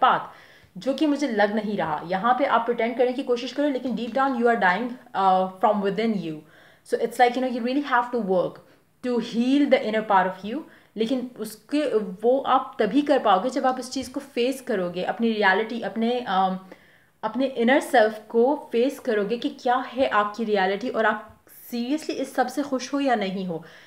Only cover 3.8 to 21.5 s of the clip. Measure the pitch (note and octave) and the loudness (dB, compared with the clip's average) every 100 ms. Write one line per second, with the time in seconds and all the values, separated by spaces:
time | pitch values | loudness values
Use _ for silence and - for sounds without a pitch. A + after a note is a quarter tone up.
3.8 | B3+ G3 A#3 A#3+ C4+ B3 A#3 A3+ F#3+ F#3 | -4 -4 -4 -2 0 2 2 4 2 2
4.8 | B3 A#3+ - - F#3+ F#3 F#3 - A3+ G#3 | -2 -8 -8 0 4 4 2 0 2 2
5.8 | G3 F#3 A3+ G#3 E3 D#3 - - - _ | 0 0 -2 -2 -4 -8 -14 -20 -20 _
6.8 | - - A3+ - B3 A#3+ B3+ A#3+ A#3 C4+ | -6 -4 -2 4 4 4 -2 -2 -2 -2
7.8 | C#4+ B3 A#3+ B3 F#3+ F#3 D#3 - - _ | 0 0 0 -2 0 0 0 -6 -18 _
8.8 | _ _ B3 A#3+ - A3 B3 C#4 C#4 B3+ | _ _ -4 -4 -2 0 2 4 4 4
9.8 | A3 - - G3 F#3 F#3 G3+ C4 - - | 2 -2 2 4 2 -2 -8 -8 -10 -18
10.8 | _ - A3+ C4 B3 - G#3+ - - D4 | _ -4 -2 -2 -4 -8 -12 -12 -4 -2
11.8 | D4 A3 G3+ F#3 A#3 C4+ - C4 C4 - | 0 0 -2 0 2 2 4 2 0 -2
12.8 | A3 B3 C#4+ C4+ A#3+ F#3 A#3+ C#4 B3+ B3 | 0 2 2 2 4 2 2 0 -2 -2
13.8 | B3 C4+ B3+ D4 - - A#3+ C4+ - G#3+ | -6 -10 -8 -10 -8 -2 -2 -2 -4 -4
14.8 | F3+ F3 F3+ - A#3 G#3+ G3+ F#3+ A3 A#3 | -2 -4 -4 0 0 2 4 4 0 -4
15.8 | G3+ G#3 A3+ B3 A#3+ F#3+ F#3+ F#3 - - | -6 -2 -2 -2 0 0 0 -2 -10 -20
16.8 | _ _ _ _ A3 A3+ C4+ C4+ A#3 C#4 | _ _ _ _ -6 -2 -2 0 2 4
17.8 | - B3+ A3 A3 - A#3 A#3+ D4 - A#3 | 4 4 4 2 -2 2 2 2 -2 0
18.8 | B3+ C#4 - G#3+ G3 A#3 C#4 - B3 B3 | 0 -2 -4 -2 -2 -4 -4 -4 0 0
19.8 | C4 A#3 C4+ G#3 G#3 - A3 G3+ F#3+ G3+ | -2 -2 0 0 0 -2 0 2 2 0
20.8 | B3 A3+ A3 A3 - - _ | -4 0 0 0 -6 -20 _